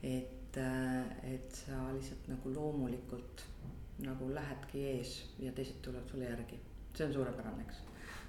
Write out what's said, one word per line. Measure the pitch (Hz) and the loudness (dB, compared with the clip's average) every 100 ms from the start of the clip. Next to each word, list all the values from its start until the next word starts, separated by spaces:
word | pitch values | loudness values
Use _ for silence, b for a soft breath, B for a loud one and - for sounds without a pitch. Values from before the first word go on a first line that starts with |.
Et, | 139 127 127 - - - | 4 2 2 -4 -4 2
äh, | 131 131 127 127 127 - 127 | 4 4 6 4 2 0 -2
et | 131 - | -2 -2
sa | - - 135 131 | -6 -2 0 2
lihtsalt | 135 135 - - | 0 0 -4 -2
nagu | 127 135 | 0 2
loomulikult | 135 151 147 127 123 - 123 - - - - - - - - | 4 4 4 4 2 -2 -4 -4 -8 -8 -6 -6 -6 -6 -2
nagu | 139 131 131 | -2 0 0
lähedki | 147 139 131 - 143 139 127 | 0 0 -2 -2 0 4 2
ees | - - - - | 0 -4 -6 -2
ja | 131 | -2
teised | 131 131 - | 0 -2 -2
tulevad | 131 123 127 | -4 -2 -2
sulle | 139 123 | 0 2
järgi. | 117 113 - - - - | 0 -2 -6 -8 -8 -6
See | - 156 | 2 4
on | |
suurepärane, | 135 123 - 110 101 | 6 4 2 -2 -2
eks. | - - - B B B | -4 -6 -8 B B B